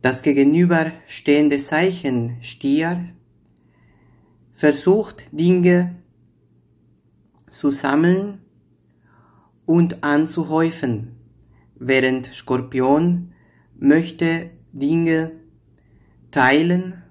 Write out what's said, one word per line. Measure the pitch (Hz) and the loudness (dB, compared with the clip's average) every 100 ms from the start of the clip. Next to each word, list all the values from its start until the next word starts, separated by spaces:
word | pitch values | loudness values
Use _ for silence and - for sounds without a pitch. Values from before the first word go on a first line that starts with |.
Das | 127 131 | -2 0
gegenüberstehende | 156 139 139 160 175 165 160 - _ - - 147 151 143 | 0 4 4 4 4 2 0 -8 _ -8 0 2 4 0
Zeichen | 143 156 185 180 143 123 117 120 | 0 0 0 -2 -4 -4 -4 -8
Stier | - - 139 147 165 180 175 - _ _ _ _ _ _ _ _ _ _ _ _ _ | -14 -6 -2 0 0 -4 -8 -16 _ _ _ _ _ _ _ _ _ _ _ _ _
versucht, | - 151 143 - 202 208 - - | 0 0 2 2 2 0 -12 -14
Dinge | 151 170 180 175 175 180 - _ _ _ _ _ _ _ _ _ _ _ _ _ _ _ | 0 2 4 4 4 0 -6 _ _ _ _ _ _ _ _ _ _ _ _ _ _ _
zu | - 143 | -4 -4
sammeln | 139 139 143 170 185 202 196 _ _ _ _ _ _ _ _ _ _ _ _ - | -2 0 2 4 2 -2 -12 _ _ _ _ _ _ _ _ _ _ _ _ 0
und | 170 170 - | 2 2 0
anzuhäufen, | 147 147 156 - 151 156 165 165 127 110 113 - _ _ _ _ _ _ | -2 0 0 -4 -2 0 -2 -2 -6 -6 -8 -18 _ _ _ _ _ _
während | 123 131 131 127 127 | -2 0 2 -2 -6
Skorpion | - - 127 123 131 131 143 175 175 - - _ _ _ - | -16 -4 -4 -2 -2 -2 0 -2 -2 -6 -20 _ _ _ -4
möchte | 139 156 170 - 165 165 170 - _ | 2 2 0 -4 -4 -4 -8 -20 _
Dinge | - 143 165 165 160 160 160 - _ _ _ _ _ _ _ _ | -8 -2 0 0 -2 -4 -12 -20 _ _ _ _ _ _ _ _
teilen | 147 127 143 170 180 185 180 - | 0 2 4 2 0 -2 -14 -20